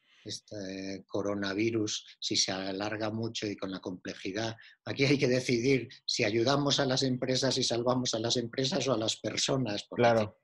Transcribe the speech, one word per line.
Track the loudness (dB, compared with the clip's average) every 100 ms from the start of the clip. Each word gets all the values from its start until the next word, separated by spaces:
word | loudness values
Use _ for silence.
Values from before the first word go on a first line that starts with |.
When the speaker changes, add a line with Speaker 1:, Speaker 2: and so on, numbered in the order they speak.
| _ _
Speaker 1:
este | -12 -12 -12 -10 -8 -8 -8 -10 -6
coronavirus, | -4 -2 -2 -2 0 0 0 -2 -4 -10 -10
si | -4 0
se | 0
alarga | 0 -4 -4 -4 -4 -4
mucho | -4 -6 -4 -6
y | -6
con | -6
la | -6
complejidad. | -8 -8 -10 -10 -6 -4 -4 -6 -14 _ -8
Aquí | 0 4
hay | 4
que | 4
decidir | 2 2 2 4 2 0 -12 -6
si | 0
ayudamos | 2 4 4 4 2 2
a | 2
las | 2
empresas | 0 0 0 0 2 0
y |
salvamos | 0 0 2 2 0
a | -2
las | 0 0
empresas | -2 -2 -2 0 0
o |
a | 0
las | 0 -2
personas, | -4 -2 0 0 0 -4 -6
por | 4
Speaker 2:
Claro. | 6 6
Speaker 1:
decir, | 2 -4